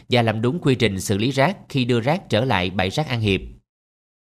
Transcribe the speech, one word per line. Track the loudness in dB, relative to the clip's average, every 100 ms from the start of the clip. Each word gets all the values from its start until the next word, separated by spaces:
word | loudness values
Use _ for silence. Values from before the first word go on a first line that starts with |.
| -2
và | 0
làm | 2 0
đúng | -2 0
quy | 0 2
trình | 2 0
xử | -2 0
lý | 0
rác | 2 0 0 -6
khi | -2 0
đưa | 0
rác | 0 -2 0
trở | 0 2
lại | 0 -2
bãi | -2 -2
rác | -2 -2
An | 0
Hiệp. | 0 0 -2 -18 _ _ _ _ _ _